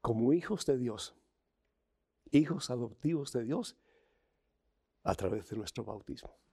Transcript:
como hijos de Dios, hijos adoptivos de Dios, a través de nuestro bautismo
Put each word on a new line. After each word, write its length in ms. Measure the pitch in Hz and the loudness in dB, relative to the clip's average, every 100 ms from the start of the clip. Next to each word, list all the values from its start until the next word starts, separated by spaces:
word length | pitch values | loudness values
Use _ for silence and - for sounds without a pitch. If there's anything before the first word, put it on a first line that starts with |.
como 320 | - 113 117 | 2 2 4
hijos 340 | 165 - 208 - | 4 2 -4 2
de 100 | 131 | 2
Dios, 400 | 123 107 - - _ _ _ _ _ _ _ _ _ _ - | 0 -4 -10 -14 _ _ _ _ _ _ _ _ _ _ 4
hijos 400 | 143 156 165 - | 4 4 0 -2
adoptivos 640 | 123 120 - 151 165 139 | -4 -4 -2 -2 0 -2
de 120 | 127 | -2
Dios, 320 | 113 160 226 - _ _ _ _ _ _ _ _ _ _ _ _ | 0 -2 -4 -12 _ _ _ _ _ _ _ _ _ _ _ _
a 120 | 95 | -2
través 340 | 95 95 104 - | 0 0 -2 -4
de 80 | 107 | -8
nuestro 280 | 104 - | -8 -8
bautismo 520 | 104 104 - - - - _ | -8 -10 -10 -12 -12 -20 _